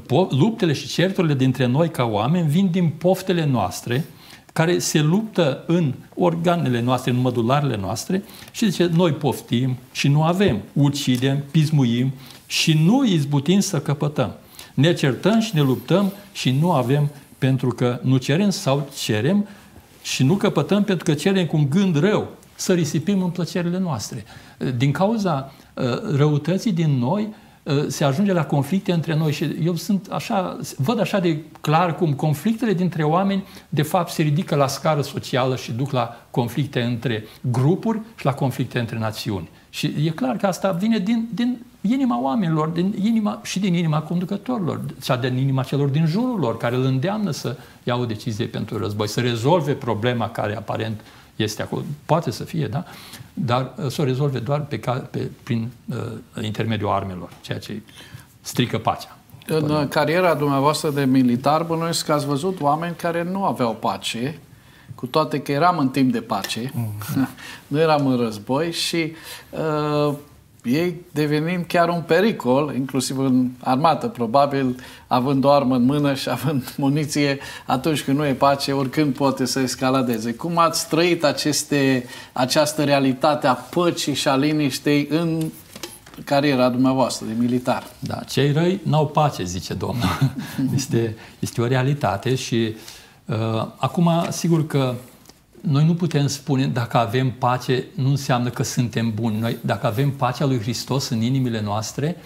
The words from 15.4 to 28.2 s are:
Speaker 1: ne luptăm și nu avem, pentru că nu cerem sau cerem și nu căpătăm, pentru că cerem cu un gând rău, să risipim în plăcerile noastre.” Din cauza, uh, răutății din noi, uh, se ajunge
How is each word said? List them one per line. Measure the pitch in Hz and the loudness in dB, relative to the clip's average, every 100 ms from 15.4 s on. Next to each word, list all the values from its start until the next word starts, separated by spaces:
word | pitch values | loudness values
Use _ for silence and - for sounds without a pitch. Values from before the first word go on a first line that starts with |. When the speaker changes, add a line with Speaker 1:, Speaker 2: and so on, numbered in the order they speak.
| 220 151 | 2 2
Speaker 1:
ne | |
luptăm | 135 113 - 175 196 - - | 2 2 2 2 2 -4 -14
și | - 131 | -4 0
nu | 135 175 | 2 4
avem, | 147 117 147 147 - - - | 2 2 2 0 -4 -18 -2
pentru | 131 131 123 | 0 2 0
că | 120 120 117 | 0 0 0
nu | 131 131 | 2 2
cerem | 131 156 208 | 2 2 2
sau | - 135 143 143 - | 0 0 0 -2 -6
cerem | - 107 131 208 202 - - - - - | -2 0 2 2 0 -10 -20 -20 -20 -16
și | - - | -8 0
nu | 135 | 2
căpătăm, | 202 202 165 143 202 | 4 2 0 2 2
pentru | 202 175 160 | 2 0 0
că | |
cerem | 151 190 190 170 | 0 2 2 2
cu | 156 | 2
un | 139 | 2
gând | 175 190 147 | 2 2 2
rău, | 190 156 98 - - - | 2 2 -2 -10 -20 -6
să | - | 0
risipim | 175 147 160 202 196 | 2 2 0 0 0
în | 180 | 0
plăcerile | 180 170 185 175 180 | -2 -4 -2 -2 -2
noastre.” | 180 117 - 123 - - - - 147 123 | -2 -4 -6 -10 -12 -20 -20 -6 -4 0
Din | 139 | 0
cauza, | 143 196 233 185 139 131 - - | 2 0 2 0 -2 -6 -16 -14
uh, | - 123 127 - 139 | -4 -2 -2 -2 2
răutății | 151 147 160 190 233 | 4 2 0 0 0
din | 170 160 131 | 0 2 2
noi, | 120 202 214 - - - | 2 0 -4 -8 -20 -14
uh, | - 143 151 | -2 -2 -2
se | - | 0
ajunge | 143 139 | 0 2